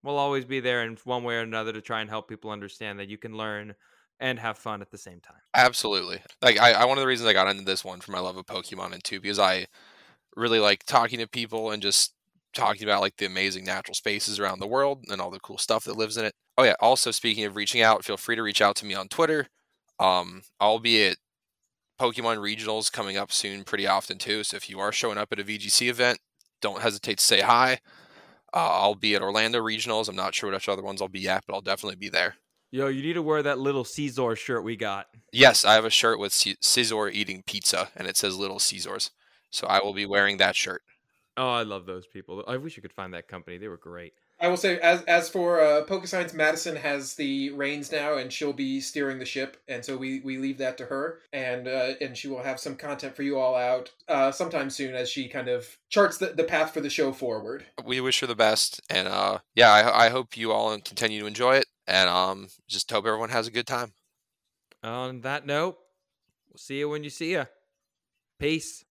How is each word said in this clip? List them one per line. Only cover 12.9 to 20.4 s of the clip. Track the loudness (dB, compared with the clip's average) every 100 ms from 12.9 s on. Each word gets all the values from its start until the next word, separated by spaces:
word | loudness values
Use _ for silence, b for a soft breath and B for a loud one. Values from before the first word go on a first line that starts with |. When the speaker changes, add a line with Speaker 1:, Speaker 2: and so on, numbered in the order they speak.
| 2
Speaker 2:
like, | 2 -2
the | -4
amazing | -2 -2 -4 -6
natural | -6 -6 -6
spaces | -4 -4 -4 -4
around | -4 -4
the | -4
world | 0 0 -4 -8
and | -8
all | -8
the | -10
cool | -14 -8
stuff | -2 -2 -2
that | -6
lives | -4 -4
in | -6
it. | -8 _ 4
Oh, |
yeah, | 6 6
also, | 4 4 2
speaking | 0 -2 -2 -4
of | -4
reaching | -2 4
out, | 6 6
feel | 0 -6
free | -4 -2
to |
reach | 0 4
out | 4 2
to | -4
me |
on | -8 -6
Twitter. | 0 2 2 -2 _ _ _ _ 0
Um, | 4 4 0 -12